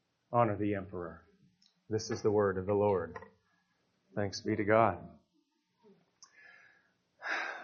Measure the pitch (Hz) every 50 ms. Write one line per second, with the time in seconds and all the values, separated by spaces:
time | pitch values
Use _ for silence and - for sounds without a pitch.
0 | _ _ _ _ _ - 120 120 117 107 104 98 107 104 101 98 92 92 90 90
1 | 87 82 82 - - _ _ _ _ _ _ _ _ _ _ _ _ - 107 110
2 | - - 117 - - 110 101 107 101 98 92 95 92 98 104 101 104 104 98 90
3 | 82 82 - - - - _ _ _ _ _ _ _ _ _ _ _ _ _ _
4 | _ _ - 104 101 98 - - - 104 110 101 104 98 110 110 113 101 87 -
5 | - - - - _ _ _ _ _ _ _ _ _ _ _ _ _ 208 185 _
6 | _ _ _ _ - - _ - - - - - - - _ _ _ _ _ _
7 | _ _ _ - - - - - - - - -